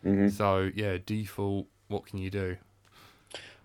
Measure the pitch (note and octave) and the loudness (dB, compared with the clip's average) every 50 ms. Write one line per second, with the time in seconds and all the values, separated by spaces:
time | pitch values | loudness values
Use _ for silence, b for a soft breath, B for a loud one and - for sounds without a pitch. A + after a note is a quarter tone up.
0 | - F#2 G2 G2 G2+ G2+ G2+ G#2 G#2+ G2+ F#2+ F#2+ F#2+ F#2+ F#2+ G#2 G#2 G2+ F#2 F2+ | 0 2 4 6 6 4 4 4 2 4 4 4 2 0 0 -2 -2 0 -2 -2
1 | F#2 - A2 A2 G#2+ G2 - - G2+ G2+ G2 G2 F#2+ - _ _ _ - G#2 G2+ | -2 -2 -2 -2 -2 -4 -4 -4 -2 -2 0 -2 -4 -6 _ _ _ -6 -6 -6
2 | - - - G2 F#2+ F#2+ G2+ G2+ F#2+ F#2 F#2 - - _ _ _ _ B B B | -6 -6 -8 -6 -6 -4 -4 -2 -2 -2 -4 -6 -10 _ _ _ _ B B B
3 | B B B B B B B B B B B B B | B B B B B B B B B B B B B